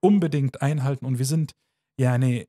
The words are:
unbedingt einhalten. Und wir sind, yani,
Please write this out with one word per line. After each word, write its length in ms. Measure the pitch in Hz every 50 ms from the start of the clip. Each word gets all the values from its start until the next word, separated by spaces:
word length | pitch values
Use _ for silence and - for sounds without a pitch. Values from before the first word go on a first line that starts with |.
unbedingt 600 | - 190 208 202 170 165 147 147 139 135 - - -
einhalten. 420 | 139 151 151 131 135 139 127 -
Und 140 | 135 131 120
wir 80 | 131
sind, 260 | 131 156 160 156 - - _ _ _ _ _ _ _ _ -
yani, 480 | 131 127 127 123 131 127 123 120 -